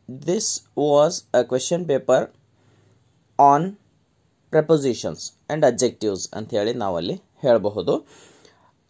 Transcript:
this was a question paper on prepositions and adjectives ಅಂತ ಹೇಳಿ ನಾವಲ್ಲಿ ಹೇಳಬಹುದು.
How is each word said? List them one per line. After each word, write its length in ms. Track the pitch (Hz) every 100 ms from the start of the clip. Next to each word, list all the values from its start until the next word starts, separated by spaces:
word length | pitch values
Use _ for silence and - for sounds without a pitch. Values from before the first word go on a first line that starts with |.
| - 131 143
this 380 | 165 - - - -
was 460 | 147 143 156 180 - 123
a 140 | 120
question 340 | 127 - 175 165
paper 340 | 135 - 160 - - _ _ _ _ _ _ _ _ _ -
on 380 | 143 143 185 202 _ _ _ _ _ _ _
prepositions 680 | 156 151 160 135 110 92 76 - - -
and 160 | 156 147
adjectives 600 | 117 123 - 107 95 -
ಅಂತ 160 | 98 107
ಹೇಳಿ 220 | 110 107
ನಾವಲ್ಲಿ 420 | 123 101 85 90
ಹೇಳಬಹುದು. 920 | 185 - _ 139 117 98 104 92 247 - - - _ _ _ _ _ _